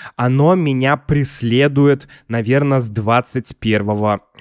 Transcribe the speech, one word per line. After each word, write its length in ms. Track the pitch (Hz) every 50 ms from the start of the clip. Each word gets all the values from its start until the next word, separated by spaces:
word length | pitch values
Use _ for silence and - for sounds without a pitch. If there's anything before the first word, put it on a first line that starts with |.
| - - -
оно 400 | - 123 123 131 139 147 165 185
меня 400 | 185 160 143 135 127 131 135 147
преследует, 1120 | 143 - - 151 147 135 - - - 120 113 117 127 143 147 135 143 143 143 139 135 - - - - _
наверно, 540 | - 113 117 107 113 131 143 143 139 135 131
с 80 | 117 107
двадцать 680 | 107 113 101 110 117 123 120 - - 127 - - - -
первого 680 | - 110 107 104 101 104 104 104 104 107 101 98 _ _ _ -